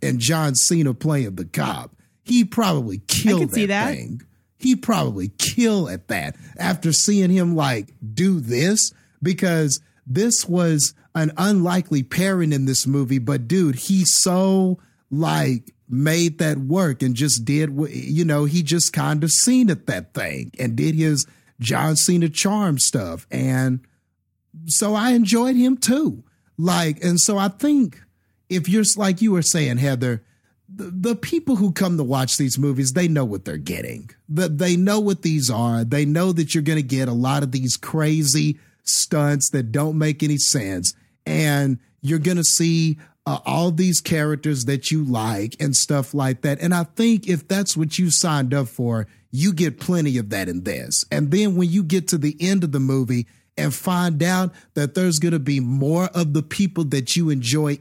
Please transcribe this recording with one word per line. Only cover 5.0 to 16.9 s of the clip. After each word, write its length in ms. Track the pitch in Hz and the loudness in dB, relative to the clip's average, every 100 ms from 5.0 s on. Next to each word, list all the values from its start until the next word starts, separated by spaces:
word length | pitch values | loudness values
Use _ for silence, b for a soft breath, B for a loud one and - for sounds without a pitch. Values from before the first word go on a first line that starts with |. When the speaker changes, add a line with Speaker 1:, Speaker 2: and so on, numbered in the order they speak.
| 135 98 98 - | 0 -4 -8 -4
Speaker 1:
kill 520 | - - 226 208 143 | -2 2 2 2 -2
at 200 | 90 - | -6 -6
that 280 | 202 76 B B - | -6 -6 B B -6
after 360 | 175 170 165 | -4 -2 0
seeing 380 | 151 - 202 180 | 0 2 2 2
him, 260 | 190 175 160 | 2 2 2
like, 360 | 143 117 101 - 110 | 0 -2 -6 -14 -8
do 260 | 107 190 175 | -2 0 0
this, 520 | 113 120 175 214 - b b b | -2 0 2 2 -2 b b b
because 580 | 143 185 185 165 151 - b b 131 | -2 0 0 2 0 -2 b b -4
this 420 | 135 233 - - | 0 0 0 0
was 460 | 175 170 151 - b b | 2 2 2 0 b b
an 180 | 165 156 156 | -2 -2 0
unlikely 680 | 196 202 175 180 175 147 | 2 2 2 0 0 -2
pairing 480 | 123 - 190 190 160 | -2 -2 0 0 0
in 140 | 143 131 | 0 0
this 200 | 123 131 | 0 0
movie. 320 | 139 127 135 | 0 0 -2
But 300 | 117 139 117 | -2 -4 0
dude, 260 | 185 160 | 0 0
he 300 | 127 - 190 | 0 0 0
so, 720 | 175 - 190 185 190 190 185 180 b b _ | 2 2 2 2 2 2 2 -2 b b _
like, 640 | 143 160 156 135 120 - - - | -2 0 0 0 -2 -6 -20 -6
made 500 | 123 151 165 170 156 | -2 0 2 0 0
that 200 | 156 143 | -2 -2
work 440 | 135 185 170 | 0 0 0